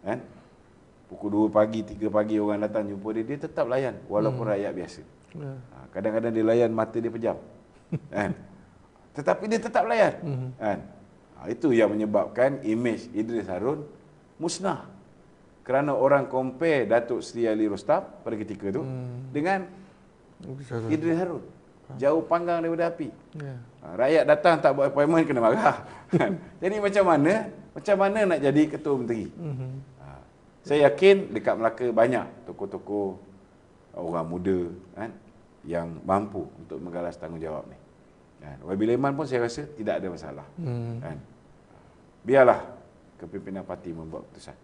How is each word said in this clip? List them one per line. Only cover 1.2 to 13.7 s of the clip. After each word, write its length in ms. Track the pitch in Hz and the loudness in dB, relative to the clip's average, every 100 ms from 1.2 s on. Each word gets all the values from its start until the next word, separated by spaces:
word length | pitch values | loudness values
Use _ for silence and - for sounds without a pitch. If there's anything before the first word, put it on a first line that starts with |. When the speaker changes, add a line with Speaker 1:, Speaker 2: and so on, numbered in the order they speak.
| 104 | -2
Speaker 1:
dua 160 | 104 107 | 2 4
pagi, 320 | 107 107 110 | 4 4 2
tiga 300 | 104 101 107 | -6 -6 -2
pagi 240 | 104 107 110 | 0 2 0
orang 240 | 104 104 | 0 -2
datang 320 | 104 110 101 | -2 -2 -4
jumpa 160 | 101 104 110 | -6 -6 -6
dia, 80 | |
dia 160 | 113 139 | -4 -8
tetap 320 | 151 - 131 | -8 -4 -2
layan 240 | 127 135 101 - | 0 -2 -6 -4
walaupun 320 | 101 107 127 | 0 0 -2
Speaker 2:
Hmm. 80 | 110 | -2
Speaker 1:
rakyat 200 | 101 101 | -2 -2
biasa. 280 | 87 82 - - _ _ | -6 -10 -12 -20 _ _
Speaker 2:
Ya. 220 | 165 143 135 | -14 -12 -12
Speaker 1:
Ha, 200 | 123 65 65 92 | -18 -20 -12 -4
kadang-kadang 400 | 107 110 117 110 | -2 0 0 0
dia 80 | |
layan, 320 | 110 117 117 113 | 4 4 4 2
mata 240 | 110 117 | -2 -2
dia 80 | 117 | -6
pejam. 320 | 113 113 87 - - - - | -4 -4 -4 -8 -20 -20 -20
<laughs> 320 | _ 170 - | _ -10 -6
Kan? 240 | 98 98 - - - - - _ _ - - | -4 -4 -4 -12 -20 -20 -20 _ _ -16 -6
Tetapi 320 | 143 180 214 | 0 0 0
dia 160 | 220 | -2
tetap 240 | 226 - 214 | 0 0 2
layan. 240 | 233 180 - | 4 4 2
Speaker 2:
Hmm. 300 | 170 131 127 127 | -6 -6 -6 -6
Speaker 1:
Kan? 200 | 107 90 71 - - - _ - | -4 -4 -6 -20 -20 -20 _ -14
Ha, 80 | 73 | -8
itu 240 | 113 156 | -2 2
yang 160 | 117 104 | 4 4
menyebabkan 720 | 107 107 104 90 - 131 139 | 2 0 0 0 2 2 2
imej 480 | 107 110 120 104 - 101 | -2 0 0 -2 -6 -4
Idris 320 | 110 117 95 | -2 -4 -4
Harun 400 | 90 113 | -4 -2